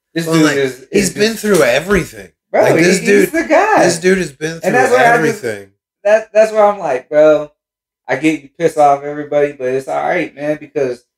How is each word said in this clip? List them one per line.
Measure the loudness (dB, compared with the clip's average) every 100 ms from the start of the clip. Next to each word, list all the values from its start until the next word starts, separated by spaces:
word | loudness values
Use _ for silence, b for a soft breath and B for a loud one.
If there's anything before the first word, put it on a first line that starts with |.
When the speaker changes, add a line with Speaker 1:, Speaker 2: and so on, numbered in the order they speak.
| _
Speaker 1:
This | -8 -2
Speaker 2:
Well, | 2
Speaker 1:
dude |
Speaker 2:
like, | 2 2
Speaker 1:
is, | -2 -6
is | -4
Speaker 2:
he's | -2 -2
been | -2 -2
Speaker 1:
just | -2
Speaker 2:
through | 0 2
everything. | 2 0 0 -2 -2 -12 -20 _ _
Speaker 1:
Bro, | 0
Speaker 2:
Like, | 2 2
this | 2 0
Speaker 1:
he, | 2
Speaker 2:
dude, | 2
Speaker 1:
he's | 2
the | -2 0
guy. | 0 2 2
Speaker 2:
this | 2 0
dude | 0 0
has | -2
been | -8 -8 -6
through | -2
Speaker 1:
And |
that's | 0 2
why | 2
I | 2 2
just | 0 -2
Speaker 2:
everything. | -6 -8 -14 _ _ _
Speaker 1:
that, | 0 0 2
that's | 0 2
why | 2
I'm | 2 0
like, | -4 -6 -2
bro, | 2 4 2 -2 _ _ _ _ _ -6
I | -2
get | -2 -4
you | -8
piss | -4 -2 2
off | 2 2
everybody, | -4 -10 -4 -2 -2
but | -4 -6
it's | -4 -4
all | -6
right, | -4 -4 -6
man, | -8 -8 -8
because, | -8 -6 -6 -6 _